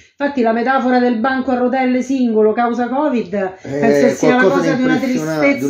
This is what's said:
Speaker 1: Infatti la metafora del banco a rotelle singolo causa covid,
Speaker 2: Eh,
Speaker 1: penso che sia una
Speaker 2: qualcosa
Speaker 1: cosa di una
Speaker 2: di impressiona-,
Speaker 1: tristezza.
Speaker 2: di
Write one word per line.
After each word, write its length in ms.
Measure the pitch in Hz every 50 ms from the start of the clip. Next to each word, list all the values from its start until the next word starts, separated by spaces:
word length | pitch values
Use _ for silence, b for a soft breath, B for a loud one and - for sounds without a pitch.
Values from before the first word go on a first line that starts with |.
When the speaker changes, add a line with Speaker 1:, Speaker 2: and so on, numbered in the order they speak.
| - _ _ _
Speaker 1:
Infatti 240 | 285 285 277 262 226
la 100 | 226 226
metafora 460 | 233 233 254 269 269 240 254 254 247
del 220 | 247 247 247 214
banco 320 | 220 269 269 262 254 - 254
a 60 | 247
rotelle 440 | 247 247 233 262 262 254 254 254 240
singolo 500 | - 269 269 247 240 220 214 214 214 214
causa 360 | 226 240 233 233 220 247 233
covid, 460 | 254 269 302 302 254 233 185 175 180
Speaker 2:
Eh, 440 | 202 190 185 - - - 123 135 147
Speaker 1:
penso 280 | 147 - 143 143 139
che 60 | - -
sia 140 | - - -
una 80 | - 247
Speaker 2:
qualcosa 200 | 226 190 185 - -
Speaker 1:
cosa 120 | - -
di 80 | 233 254
una 140 | 262 262
Speaker 2:
di 80 | 254 -
impressiona-, 340 | 247 254 254 - 254 - 302
Speaker 1:
tristezza. 200 | 294 285 285 247
Speaker 2:
di 60 | 254